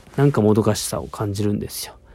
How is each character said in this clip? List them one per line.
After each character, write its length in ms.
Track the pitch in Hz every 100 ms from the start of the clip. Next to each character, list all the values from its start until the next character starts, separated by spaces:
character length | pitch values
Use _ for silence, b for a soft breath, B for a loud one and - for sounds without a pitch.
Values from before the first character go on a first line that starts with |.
| - -
な 80 |
ん 80 | 143
か 80 | 139
も 140 | 104
ど 80 | 107
か 140 | 110 101
し 60 |
さ 180 | - 110
を 80 | 69
感 240 | - 107
じ 100 | 98
る 100 | 104
ん 60 | 104
で 100 | -
す 180 | - -
よ。 80 | - B